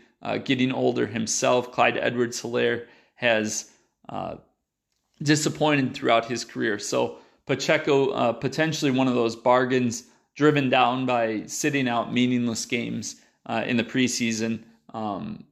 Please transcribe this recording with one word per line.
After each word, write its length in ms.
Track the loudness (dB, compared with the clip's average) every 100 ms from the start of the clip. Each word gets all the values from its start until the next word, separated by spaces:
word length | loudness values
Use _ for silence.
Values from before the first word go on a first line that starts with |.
| _ _
uh, 140 | -6 -4
getting 340 | 0 0 0
older 340 | 0 0 0 -2
himself. 680 | -4 -4 0 2 2 0
Clyde 260 | 2 2 2
Edwards-Helaire 920 | 0 0 -2 -4 -4 0 0 -2 -6 -20 _ _
has, 540 | 0 2 0 -4 -10 _ _ _ -12
uh, 260 | -10 -8 -10 _ _ _ _ _ _ _ -4
disappointed 720 | 0 2 0 0 2 2 0
throughout 320 | -2 2 2 2
his 180 | -6
career. 360 | -8 -4 -2 -2
So 380 | -2 -2 -2 -4 -20 _ -4
Pacheco, 640 | -2 2 2 4 2 2
uh, 240 | 2 0
potentially 560 | 0 -4 -2 -2 0 0
one 180 | 2 2
of 80 | 2
those 200 | 0 0
bargains 720 | 2 4 4 0 0 -4 -10 _ _ 2
driven 340 | 4 4 4
down 360 | 4 4 2 0
by 380 | 0 0 -2 -6
sitting 440 | -4 -2 0 0
out 240 | -2 0
meaningless 520 | 2 2 2 0 -4 -4
games, 520 | -4 -4 -6 -10 -14 _ _ -6
uh, 180 | -4 0
in 100 | 0
the 60 |
preseason. 800 | 0 0 0 0 -2 -2 -4 -4 -10 _ _
Um, 500 | -8 -6 -6 -8 -12 -16